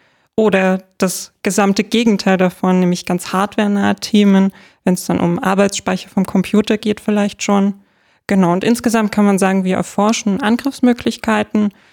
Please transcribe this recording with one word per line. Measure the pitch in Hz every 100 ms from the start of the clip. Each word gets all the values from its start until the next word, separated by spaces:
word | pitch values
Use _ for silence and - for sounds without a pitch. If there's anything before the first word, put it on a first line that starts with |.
| _ _ _
oder | - 214 190 190 185 - -
das | 190 - - _
gesamte | - 185 196 196
Gegenteil | 214 226 240 196 - 190
davon, | 185 - 185 185
nämlich | 180 175 -
ganz | 180 -
hardwarenahe | 185 202 - 208 202 202
Themen, | 202 - 208 202 196 196 - - _
wenn's | - 180 -
dann | 170
um | 170 170
Arbeitsspeicher | 185 196 202 - - 185 -
vom | -
Computer | 185 196 180 208 214 214
geht | 214 208
vielleicht | - 208 202 -
schon. | - 202 196 196 _ _ _ _ -
Genau, | 202 175
und | 180
insgesamt | 202 240 233 226 214
kann | - 202
man | 196
sagen, | 190 190
wir | 185 185
erforschen | 175 - 208 233 - 190
Angriffsmöglichkeiten, | 208 233 277 - 247 240 240 - - 214 214 214 208 - _